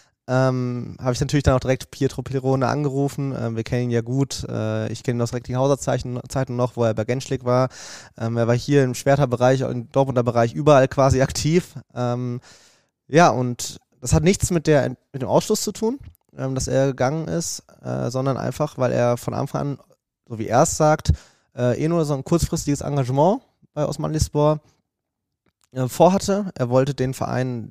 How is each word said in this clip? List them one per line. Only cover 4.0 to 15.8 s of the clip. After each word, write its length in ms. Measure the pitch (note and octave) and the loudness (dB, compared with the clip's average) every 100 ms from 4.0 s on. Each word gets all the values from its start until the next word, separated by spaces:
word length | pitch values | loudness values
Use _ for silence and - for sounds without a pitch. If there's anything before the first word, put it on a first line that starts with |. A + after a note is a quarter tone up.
gut. 460 | A#2 C3+ C3+ - B2 | 0 -2 -2 -4 -8
Äh, 420 | A#2 A2 A2 A2 | -4 -4 -4 -6
ich 120 | A#2 | -6
kenne 160 | - A#2+ | -4 -2
ihn 20 | |
aus 120 | A#2 | -2
Recklinghauser 440 | B2 A#2+ B2+ C#3 C#3 | -4 -4 0 2 2
Zeichen, 420 | - B2+ B2 B2 - | 0 -4 -4 -8 -6
Zeiten 280 | C3+ C3 B2 | -4 -4 -2
noch, 200 | B2 - | -2 0
wo 100 | A#2 | 0
er 100 | A2 | 0
bei 80 | |
Genschlik 420 | G#2+ B2+ - C3 B2 | -2 -4 -4 -4 0
war. 240 | B2+ B2+ - - - - - | 2 0 -4 -18 -18 -20 -8
Ähm, 180 | A2+ A#2 | -4 0
er 120 | A#2 | 2
war 100 | B2 | 2
hier 260 | - C#3+ | 2 2
im 120 | B2+ A#2+ | 2 0
Schwerter 320 | C#3 C#3 C3 | 2 2 2
Bereich, 340 | B2 B2+ C3+ | 2 4 2
im 300 | B2 B2 A2+ | 0 -6 -2
Dortmunder 320 | C3+ C3+ B2 | 0 2 2
Bereich, 320 | A#2+ A#2 A#2 D#3 | 2 2 2 2
überall 320 | D3 C#3 C3+ | 6 6 6
quasi 340 | - C3+ C3 | 4 2 4
aktiv. 540 | C3+ - D3 F3 - B2+ - | 2 0 0 2 0 -8 -14
Ähm, 460 | B2 B2 A#2+ B2 A#2+ - - _ _ _ _ - | -6 -4 -4 -4 -8 -12 -20 _ _ _ _ 0
ja, 220 | C#3+ E3+ | 4 4
und 480 | A#2 B2 A#2+ - - _ _ | 4 -2 -4 -10 -14 _ _
das 120 | B2 | 0
hat 100 | D#3+ | 2
nichts 280 | D#3+ G3+ - | 4 2 0
mit 140 | E3+ D#3 | 0 4
der, 240 | D3 B2 B2 _ | 2 2 -4 _
mit 80 | C3 | -8
dem 80 | G#2 | 0
Ausschluss 320 | C#3+ - G#3+ | 2 2 -2
zu 100 | - | -2
tun, 280 | - | -4